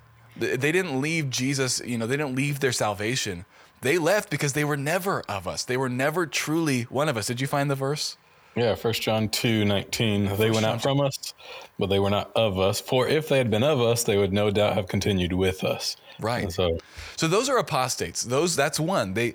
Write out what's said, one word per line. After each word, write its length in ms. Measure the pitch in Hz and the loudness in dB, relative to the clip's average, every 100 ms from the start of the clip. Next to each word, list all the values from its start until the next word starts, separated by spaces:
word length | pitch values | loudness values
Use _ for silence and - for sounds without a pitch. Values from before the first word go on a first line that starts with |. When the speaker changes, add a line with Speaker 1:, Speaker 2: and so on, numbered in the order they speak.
| - - - - | -20 -20 -16 -6
Speaker 1:
th-, 220 | 110 123 | -4 0
they 100 | 143 | 0
didn't 300 | 180 165 131 | 0 0 -2
leave 300 | 156 165 139 | 0 -2 -2
Jesus, 500 | 117 131 139 127 - | -2 -2 0 0 -2
you 140 | - 117 | -4 -4
know, 80 | 113 | -2
they 100 | 143 | -2
didn't 200 | 147 127 | -2 -2
leave 240 | 143 139 | -2 0
their 100 | 135 | 0
salvation. 760 | - 110 98 107 135 104 87 - - - - | 0 0 -2 -2 -2 -4 -6 -12 -20 -20 -4
They 180 | 165 175 | 0 2
left 320 | 160 208 - | 2 0 0
because 220 | 147 147 | -2 -2
they 120 | 151 | 0
were 120 | 147 147 | -2 -2
never 460 | 143 185 190 135 - | -2 -2 0 -2 -4
of 200 | 101 87 | -6 -6
us. 160 | 82 | -6
They 120 | - 127 | -2 -2
were 120 | 131 | 0
never 360 | 123 143 170 | 0 0 0
truly 580 | 160 - - 165 156 123 | -2 -2 -2 0 2 0
one 260 | 117 120 156 | 0 -2 0
of 80 | 113 | 0
us. 100 | 101 | -2
Did 140 | 120 | -2
you 80 | 139 | -2
find 200 | 143 143 | 0 0
the 60 | |
verse? 420 | 135 135 151 - - _ _ - | 0 -2 -2 -6 -8 _ _ -8
Speaker 2:
Yeah, 220 | 113 117 - | 0 2 2
First 260 | - - | 0 0
John 260 | 113 110 107 | 0 0 0
two 360 | - 120 110 | 0 2 4
nineteen. 600 | 104 98 - - 113 101 | 4 2 -2 0 2 2
"They 40 | 98 | 0
Speaker 1:
First 120 | 101 | 2
Speaker 2:
went 140 | 110 | 2
Speaker 1:
John 200 | 110 110 | 4 2
Speaker 2:
out 80 | 113 | 2
from 180 | 139 139 | 0 2
us, 340 | 139 - - - - - - - | 0 -2 -10 -14 -16 -18 -12 -4
but 80 | 98 | 0
they 100 | 98 | 2
were 120 | 98 | 2
not 200 | 101 - - | 0 0 0
of 240 | 110 95 | 0 2
us. 200 | 95 104 | 2 0
For 280 | - 131 117 | 0 2 2
if 200 | 151 151 | 2 2
they 100 | 135 | 2
had 120 | 120 | 2
been 140 | 107 | 2
of 160 | 143 135 | 2 4
us, 240 | 117 113 | 2 2
they 140 | - 101 | 2 2
would 140 | 98 | 2
no 200 | 101 107 | 2 2
doubt 220 | 101 104 | 2 2
have 120 | 104 98 | 2 -2
continued 460 | 101 107 95 87 | -2 0 0 0
with 320 | 92 92 92 | 2 0 0
us." 320 | 95 - - - - - | -4 -4 -6 -10 -14 -8
Speaker 1:
Right. 240 | 110 120 | -4 -4
Speaker 2:
And 80 | 98 | -4
so 260 | 90 90 98 - - - - | 0 0 0 -6 -16 -12 -4
Speaker 1:
So 100 | 165 | 0
those 220 | 196 262 | 2 2
are 100 | 240 | 0
apostates. 640 | - 139 123 - 90 - | 0 0 0 -2 -6 -6
Those, 320 | 120 135 170 | -2 0 2
that's 240 | 139 151 151 | 2 0 0
one. 360 | 160 185 98 | 0 0 0
They, 200 | 98 120 | 0 -2